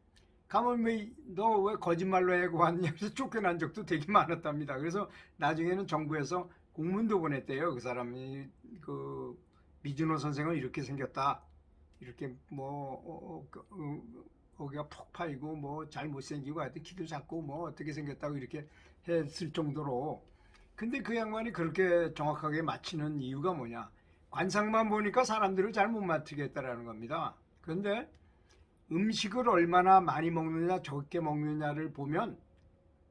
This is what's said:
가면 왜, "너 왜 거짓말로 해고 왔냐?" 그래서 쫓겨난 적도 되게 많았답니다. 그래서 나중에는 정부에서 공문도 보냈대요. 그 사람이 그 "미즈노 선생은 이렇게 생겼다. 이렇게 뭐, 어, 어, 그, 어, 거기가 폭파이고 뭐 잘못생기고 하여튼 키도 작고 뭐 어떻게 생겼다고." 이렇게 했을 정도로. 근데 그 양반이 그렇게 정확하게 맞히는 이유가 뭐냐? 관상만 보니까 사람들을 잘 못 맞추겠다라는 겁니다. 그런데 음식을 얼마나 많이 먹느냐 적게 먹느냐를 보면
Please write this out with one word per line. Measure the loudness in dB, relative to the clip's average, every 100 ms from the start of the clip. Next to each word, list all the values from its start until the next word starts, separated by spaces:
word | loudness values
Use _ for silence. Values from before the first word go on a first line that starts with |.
| _ _ _ _ 0
가면 | 2 4 4
왜, | 2 0 -4 -12 -8 2
"너 | 4 6
왜 | 4 2
거짓말로 | 2 2 4 4 6
해고 | 4 4 6
왔냐?" | 4 6 0
그래서 | 0 -4
쫓겨난 | -4 -2 0 0 0
적도 | -2 -4 -2
되게 | -2 4
많았답니다. | 4 4 0 -2 -2 -4 -4
그래서 | -2 -2 -4 -8 -20 -2
나중에는 | 0 2 2 0 0
정부에서 | -2 0 -2 -2 -2 -4 -12 _
공문도 | -6 -2 0 2 2
보냈대요. | 2 -2 -2 -2 0
그 | -2
사람이 | -4 -4 -6 -8 -10 -10 -12 -16 -20 -16
그 | -10 -8 -8 -8 -10 -14 _ _ _ -12
"미즈노 | -6 -2 0 0
선생은 | 0 -2 0 -2
이렇게 | -2 -6
생겼다. | -6 -6 -4 0 0 0 -6 -20 _ -20 -20 -20
이렇게 | -18 -10 -10 -10 _
뭐, | -10 -8 -8 -8 -10
어, | -12
어, | -14 -14 -14 -14
그, | -18 -16
어, | -10 -8 -8 -10 -18 -20 _ _ -12
거기가 | -8 -8 -8
폭파이고 | -14 -16 -8 -6 -6 -8 -8
뭐 | -6 -8 -8
잘못생기고 | -8 -8 -8 -8 -8 -6 -6
하여튼 | -6 -8
키도 | -14 -10 -8
작고 | -8 -8 -8
뭐 | -6 -6 -8
어떻게 | -8 -8
생겼다고." | -6 -8 -6 -6 -6
이렇게 | -6 -10 -10 -18 -20 -14 0
했을 | 0 0 -4 -4
정도로. | -2 -2 -2 -2 -2 -2 -6 -12 -20 -20 -20 -20 -6
근데 | -4 -2
그 | -2 -2
양반이 | 0 -2 -4
그렇게 | -2 0 2 6 6 4 0
정확하게 | -2 0 0 0
맞히는 | 0 -4 -6 -4 -2 -2
이유가 | -4 -2 -2
뭐냐? | -2 -6 -8 -12 -16 _ _ _
관상만 | -2 0 2 4 4 4
보니까 | 2 4 4
사람들을 | 4 4 4 4 2
잘 | 2 2
못 | 2
맞추겠다라는 | 0 0 -2 -6 -4 -4 -4 -6 -8
겁니다. | -10 -6 -4 -4 -8 _ _
그런데 | -6 -2 0 0 -4 -14 _ _ _ _ _ _ -4
음식을 | 0 2 0 -2 2 4
얼마나 | 6 8 8 10 8
많이 | 8 2 2
먹느냐 | 0 0 0 0 0
적게 | -2 -6 -2 -2
먹느냐를 | 0 0 0 0 -2 -2 -4
보면 | -6 -2 0 -2 -6 -16 -20 -20 _ _ _ _